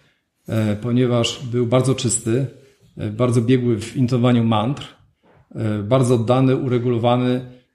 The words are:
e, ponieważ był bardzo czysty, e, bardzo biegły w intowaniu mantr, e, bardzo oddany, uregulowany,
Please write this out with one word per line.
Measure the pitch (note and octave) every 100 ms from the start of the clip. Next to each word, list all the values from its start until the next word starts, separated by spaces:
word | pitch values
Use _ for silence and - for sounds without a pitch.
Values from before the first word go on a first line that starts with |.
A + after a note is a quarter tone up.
| _ _ _ _ -
e, | A2 A2 G#2
ponieważ | B2 B2 B2 A#2+ A#2 - B2+
był | A#2+ A#2+
bardzo | B2+ C3
czysty, | C3 A#2+ - A2+ B2 C3+ - _ _ _ -
e, | G#2+
bardzo | G#2+ B2 A#2+
biegły | A2+ B2+ A#2+ G#2+
w | - -
intowaniu | B2 B2+ B2 B2
mantr, | A2+ A2 A2+ C#3+ - - _ _ _ _ _
e, | - A2 G#2+
bardzo | G#2 C3 A#2+
oddany, | B2 G#2+ B2+ C3 C3
uregulowany, | C3+ B2 B2 A#2 A#2+ B2 B2 B2+ B2+ - _